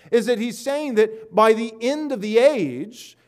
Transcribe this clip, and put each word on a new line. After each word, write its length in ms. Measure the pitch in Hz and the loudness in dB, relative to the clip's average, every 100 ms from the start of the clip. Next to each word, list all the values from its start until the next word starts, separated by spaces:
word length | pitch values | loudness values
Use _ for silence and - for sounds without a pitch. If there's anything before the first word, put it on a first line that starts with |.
| - | -2
is 160 | 233 214 | 0 2
that 120 | 233 | -2
he's 200 | 233 - | -4 -6
saying 380 | 269 285 302 214 | -6 -6 -2 0
that 380 | 214 220 - | 0 -2 -4
by 200 | 185 220 | 2 4
the 180 | 220 233 220 | 2 -2 -6
end 320 | 233 294 302 | -4 -4 -4
of 80 | 254 | -6
the 160 | 214 220 | -2 4
age, 800 | 269 285 151 123 202 - - _ | 4 4 -2 -6 -12 -14 -20 _